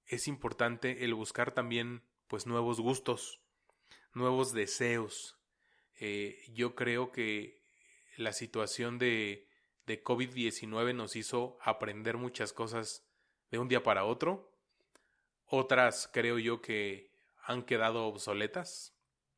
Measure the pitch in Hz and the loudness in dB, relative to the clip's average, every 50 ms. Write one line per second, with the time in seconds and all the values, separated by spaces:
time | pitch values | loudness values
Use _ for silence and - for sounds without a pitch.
0 | _ - - 120 - 147 143 135 - 117 - - 120 117 120 117 - 127 127 123 | _ -8 -6 -4 -4 -4 -4 -4 -4 -6 2 2 2 2 2 0 -2 -2 -2 0
1 | 127 120 113 110 110 - - - 120 120 - - 123 117 117 117 117 120 120 117 | 0 0 0 0 -2 -4 0 0 0 2 2 -2 -2 0 0 -2 -2 -2 -6 -10
2 | - _ _ _ _ _ - 104 - 120 117 117 120 120 120 107 113 120 131 131 | -14 _ _ _ _ _ -6 -6 -4 0 0 0 2 2 0 2 2 0 0 0
3 | - - 120 107 - - - - _ _ _ _ _ _ _ _ _ _ - - | 0 -2 -4 -4 -4 -10 -14 -16 _ _ _ _ _ _ _ _ _ _ -20 -20
4 | - _ _ 123 123 127 127 127 131 117 117 113 104 98 - - 123 120 117 117 | -20 _ _ 0 2 2 4 4 2 2 2 0 0 0 0 0 0 2 2 0
5 | 110 104 - - - - - _ _ _ _ _ _ _ _ _ _ _ _ - | 0 -4 -6 -10 -12 -14 -16 _ _ _ _ _ _ _ _ _ _ _ _ -8
6 | - 104 101 101 104 101 101 - - - 113 113 120 120 - - 127 120 117 120 | -6 -4 -4 -2 -4 -4 -6 -12 -18 -14 -2 0 0 0 0 0 0 0 2 0
7 | 127 123 - - 117 110 107 104 104 - - _ _ _ _ _ _ - - _ | 0 -2 -2 -2 -2 0 0 -2 -4 -8 -12 _ _ _ _ _ _ -20 -20 _
8 | _ _ - - 113 110 104 - 120 117 - 113 107 101 - - 120 120 120 120 | _ _ -8 -4 -4 -2 -2 -2 -6 -4 -2 -2 -2 -2 -2 -2 -2 -2 0 2
9 | 123 123 117 110 107 101 101 101 - _ _ _ _ _ _ _ _ - 110 107 | 2 4 4 4 2 0 -4 -6 -10 _ _ _ _ _ _ _ _ -6 -6 -6
10 | - - 123 120 127 123 127 127 117 113 110 - - 110 110 113 117 123 123 123 | 0 0 0 0 0 -2 -2 -2 -2 -2 -2 -2 -8 -4 -2 0 0 0 0 -2
11 | 113 101 - 117 110 - - 120 123 127 - - - 110 110 - - 104 104 107 | -4 -6 -6 -8 -6 -2 -2 -2 -2 -2 -6 -2 0 0 0 2 -2 -4 -4 -4
12 | 110 117 113 120 123 123 123 - 117 104 - - 113 110 117 113 110 - - - | -2 -2 -2 -2 -4 -6 -4 -4 -6 -6 -4 -6 -6 -4 -4 -4 -4 -6 -8 -12
13 | - _ _ _ _ _ _ _ _ _ - 117 123 127 127 123 - 117 104 95 | -14 _ _ _ _ _ _ _ _ _ -4 -4 0 4 2 4 6 6 4 6
14 | 95 107 123 127 - 165 190 196 - - _ _ _ _ _ _ _ _ _ - | 4 2 0 2 2 0 0 -2 -6 -14 _ _ _ _ _ _ _ _ _ -20
15 | _ _ _ _ _ _ _ _ _ _ - 135 131 131 135 123 127 120 113 - | _ _ _ _ _ _ _ _ _ _ 2 2 4 6 8 8 8 8 6 2
16 | - - - 123 113 117 120 120 113 117 117 113 - - 113 104 101 101 98 98 | -4 -2 0 2 2 4 2 2 2 0 0 -2 -2 -2 -2 0 0 -2 -4 -6
17 | - - _ _ _ _ _ _ - - 123 123 120 - 127 110 110 113 113 117 | -10 -18 _ _ _ _ _ _ -6 -4 -4 -4 0 0 2 4 4 4 2 2
18 | 113 110 104 101 - 107 101 101 104 104 - 180 - - - - - - - _ | -2 -2 -4 -6 -4 -4 -2 0 0 -2 -2 -6 -8 -8 -10 -12 -14 -16 -20 _
19 | _ _ _ _ _ _ _ | _ _ _ _ _ _ _